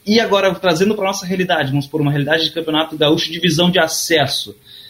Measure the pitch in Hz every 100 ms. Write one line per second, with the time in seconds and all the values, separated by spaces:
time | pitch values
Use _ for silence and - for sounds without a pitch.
0 | 196 220 208 196 190 180 185 165 196 214
1 | 190 196 180 185 180 165 139 143 139 151
2 | 143 147 143 165 160 - 156 151 160 156
3 | 147 160 - 170 175 151 175 180 160 -
4 | - 160 135 - 104 - - -